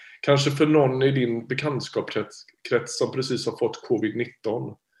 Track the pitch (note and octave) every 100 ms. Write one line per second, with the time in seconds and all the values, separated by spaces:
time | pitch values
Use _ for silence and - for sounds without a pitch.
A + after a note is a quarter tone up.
0 | - - - C#3 C#3+ C#3 D3+ D#3 C3 C3
1 | C3+ C3+ A#2+ A#2 A#2 C#3 D3+ B2+ - A2
2 | - G#2+ G#2 - - _ - A#2+ - -
3 | B2+ C3+ C3+ A#2+ A#2 - A#2 - - A2
4 | A2 G#2+ A#2+ - A2 A#2+ B2 - _ _